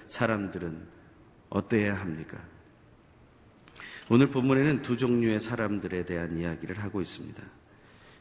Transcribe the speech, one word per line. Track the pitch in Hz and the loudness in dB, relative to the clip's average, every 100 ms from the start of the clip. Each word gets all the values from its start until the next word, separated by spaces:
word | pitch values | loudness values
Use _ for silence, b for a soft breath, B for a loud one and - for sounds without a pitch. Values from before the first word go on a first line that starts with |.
| - | -14
사람들은 | - 117 107 98 90 85 80 - - - - - - - | 0 2 2 -2 -6 -8 -8 -12 -20 -20 -20 -20 -20 -6
어때야 | 98 101 110 104 98 | -4 2 2 2 0
합니까? | 95 78 78 78 - - - - - - - - - - - - B B B B - | -4 -6 -10 -12 -16 -20 -20 -20 -20 -20 -20 -20 -20 -20 -20 -20 B B B B 4
오늘 | 117 139 | 6 6
본문에는 | 135 127 135 143 131 | 4 4 6 4 2
두 | - 120 | 0 0
종류의 | 127 120 113 107 | 2 4 4 2
사람들에 | 107 117 107 101 90 90 | -2 -2 -2 -2 -2 -4
대한 | 87 85 85 82 | -2 -4 -2 -2
이야기를 | 85 80 82 95 | -4 -4 -8 -8
하고 | 104 101 | -6 -4
있습니다. | 85 - - - - - - B B B B B | -6 -8 -14 -16 -18 -20 -20 B B B B B